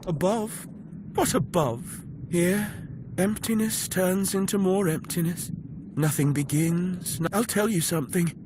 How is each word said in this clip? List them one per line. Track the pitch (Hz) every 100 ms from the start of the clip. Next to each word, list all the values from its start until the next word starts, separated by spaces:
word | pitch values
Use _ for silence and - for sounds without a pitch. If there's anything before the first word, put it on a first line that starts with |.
| 190
Above? | 151 185 226 220 - - - - - -
What | - 339
above? | - - 180 143 117 - - - - -
Here, | 175 175 202 208 - - - - -
emptiness | 185 214 - 220 220 - -
turns | 185 185 190 190
into | 196 190 208
more | 190 190 190
emptiness. | 160 151 175 165 175 - - - - -
Nothing | - 156 147 143
begins. | 143 143 147 165 170 180 180 165 -
N-, | 160
I'll | 202
tell | 233 - 214
you | 196
something. | 156 165 127 185 170 -